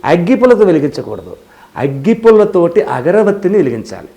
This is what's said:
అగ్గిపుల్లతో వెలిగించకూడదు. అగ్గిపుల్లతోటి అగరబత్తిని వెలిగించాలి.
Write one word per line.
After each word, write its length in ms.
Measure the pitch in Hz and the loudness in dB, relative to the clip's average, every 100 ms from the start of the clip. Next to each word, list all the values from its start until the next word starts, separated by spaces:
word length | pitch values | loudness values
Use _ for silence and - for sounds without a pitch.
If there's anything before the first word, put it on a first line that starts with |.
అగ్గిపుల్లతో 600 | - 170 170 240 254 226 | -2 0 2 2 4 4
వెలిగించకూడదు. 720 | 202 160 143 - 110 107 87 - _ _ _ - | 4 2 -2 -6 -10 -12 -14 -20 _ _ _ -6
అగ్గిపుల్లతోటి 1040 | 139 139 151 226 226 214 208 185 170 185 | -6 -4 -2 2 4 4 4 2 0 0
అగరబత్తిని 760 | - 127 131 202 202 202 180 202 | -2 -4 0 0 0 0 0 0
వెలిగించాలి. 520 | 143 113 98 92 - | 0 -4 -10 -16 -18